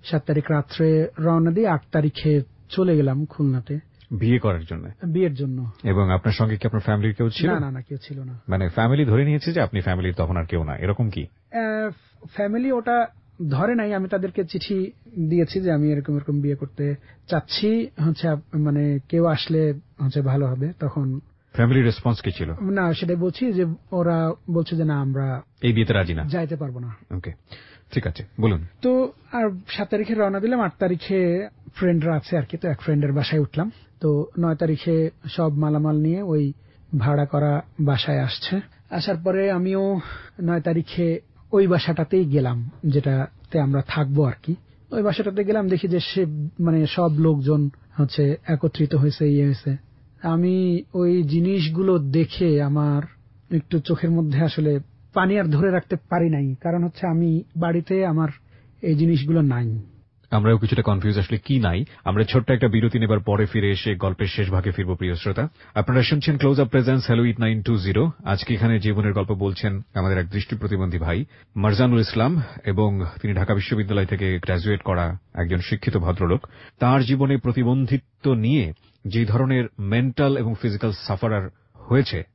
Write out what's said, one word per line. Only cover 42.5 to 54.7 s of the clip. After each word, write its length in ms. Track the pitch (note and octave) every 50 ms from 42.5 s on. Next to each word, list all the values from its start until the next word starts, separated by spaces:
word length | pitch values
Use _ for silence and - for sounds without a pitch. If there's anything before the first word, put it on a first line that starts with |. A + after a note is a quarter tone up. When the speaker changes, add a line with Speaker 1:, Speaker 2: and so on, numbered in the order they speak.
| B2 A#2+ A#2 C3+ - - -
Speaker 1:
যেটাতে 760 | D3+ C3+ C#3+ C3+ C#3 C3+ C3 C3+ - - - - - - D#3+
আমরা 220 | C#3 C3+ C#3 C#3 C3+
থাকবো 380 | - - D#3 D3 C3+ C#3 D3 D3
আর 80 | B2 - -
কি। 120 | - D#3 F3 - _ _ - _ - _
ওই 120 | C#4+ A3+
বাসাটাতে 420 | G3+ G#3 E3 - G#3 G3+ F#3+ G3+ G#3
গেলাম, 240 | G3 A3 A3 G3+ F#3
দেখি 200 | F#3 E3+ - F3+
যে 120 | F3 F3
সে, 260 | - - - F#3+ F#3 D#3 D3+ D3+ D3 D#3+ - -
মানে, 260 | E3+ E3+ D#3+ D#3+ D#3
সব 240 | C#3 - F#3 F3 E3+ D3+ D3+
লোকজন 520 | D#3+ D#3+ D#3 C#3+ C3 C#3+ D3+ D3 D3 C#3+ - - - _ -
হচ্ছে 420 | - D3 C3 - - C#3+ C#3 D3+ - _
একত্রিত 480 | - E3 C3+ - D#3 - - D#3 C#3 -
হয়েছে, 340 | C#3+ C#3 D3 C3 - D#3 D3
ইয়ে 160 | C#3+ C#3+ C#3+
হয়েছে। 320 | C#3+ C#3 - - C#3+ C3+ C#3 - _ - - - - _ _
আমি 600 | - E3 E3 E3 F3 F#3 F#3 F#3 F#3 F3+ F3 F3 - _ -
ওই 280 | F#3 F3+ F3 F3 F3+
জিনিসগুলো 760 | E3 C#3+ D3+ E3+ E3+ F#3 G3 F#3+ D3+ D#3 D#3+ E3+ F#3+ F#3+ F#3 E3+
দেখে 640 | C#3+ C3+ C3 E3 D#3+ - - - F#3 E3+ D3+ C#3+
আমার 400 | C#3+ C#3+ C#3+ D3+ D3 D3 C#3+ C#3+ D3+ - - _ _ _ _ - _ _ F3
একটু 220 | D#3+ - - F3 D#3+
চোখের 320 | - - E3 - - E3
মধ্যে 300 | E3 E3 E3 D3+ C3+ C#3
আসলে 400 | E3 D3+ - - D#3 D3+